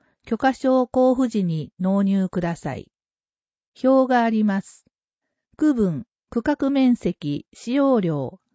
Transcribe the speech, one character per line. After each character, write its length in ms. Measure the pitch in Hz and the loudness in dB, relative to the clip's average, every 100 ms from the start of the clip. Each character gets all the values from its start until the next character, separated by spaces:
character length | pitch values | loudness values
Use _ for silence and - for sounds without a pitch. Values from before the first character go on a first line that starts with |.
| _ _ - | _ _ -8
許 100 | 220 | -2
可 160 | 262 | 0
証 360 | 254 269 262 247 | 0 0 2 0
交 240 | 254 254 254 | 2 2 2
付 140 | 254 | 0
時 140 | 214 | -2
に 280 | 180 160 - - | -2 -4 -8 -6
納 220 | 185 196 | -2 0
入 260 | 202 196 185 | 0 0 -2
く 140 | 190 | -4
だ 140 | 170 165 | -4 -6
さ 180 | 147 | -8
い。 160 | 131 - _ _ _ _ _ _ _ _ _ | -10 -14 _ _ _ _ _ _ _ _ _
表 240 | 262 262 254 | 2 4 4
が 160 | 247 | 2
あ 60 | 233 | 2
り 160 | 220 | 0
ま 160 | 214 196 | 0 -2
す。 240 | - - _ _ _ _ _ _ _ - | -6 -16 _ _ _ _ _ _ _ -2
区 160 | 302 | 0
分、 340 | 247 196 147 - _ - | 2 0 -2 -8 _ -10
区 140 | 240 | -4
画 260 | 226 294 269 | -2 -2 0
面 280 | 277 254 240 | 2 2 2
積、 500 | 180 - 151 143 - | -2 -6 -6 -8 -10
使 180 | - - | -16 -6
用 260 | 269 277 247 | 0 2 2
料、 380 | 175 147 131 190 _ | 0 -2 -6 -12 _